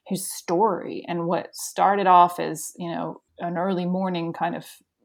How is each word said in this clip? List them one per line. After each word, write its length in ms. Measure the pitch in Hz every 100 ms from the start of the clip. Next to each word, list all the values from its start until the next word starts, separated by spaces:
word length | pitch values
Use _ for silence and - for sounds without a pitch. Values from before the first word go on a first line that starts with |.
| -
his 260 | 185 -
story. 720 | - - 175 220 175 - - -
And 180 | 175 170
what 300 | 170 - -
started 520 | - - 185 202 190
off 320 | 180 175 165
as, 340 | 160 156 - -
you 140 | 170
know, 300 | 165 165 - _ -
an 180 | 170 170
early 280 | 190 180 180
morning 480 | 185 190 175 165
kind 220 | 160 220 -
of 100 | - - _ _